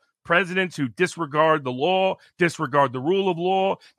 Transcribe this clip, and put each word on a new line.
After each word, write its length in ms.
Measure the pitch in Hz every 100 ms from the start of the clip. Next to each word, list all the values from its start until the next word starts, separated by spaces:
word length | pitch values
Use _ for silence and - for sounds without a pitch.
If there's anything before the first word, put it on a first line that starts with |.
| _ _ -
presidents 500 | 170 175 185 185 -
who 120 | 131
disregard 760 | 104 175 165 151 151 160 156
the 80 | 131
law, 440 | 127 165 190 190 190 _ -
disregard 520 | 170 - 147 143 135
the 80 | 127
rule 300 | 143 196 196
of 80 | 165
law, 380 | 180 190 196 185 -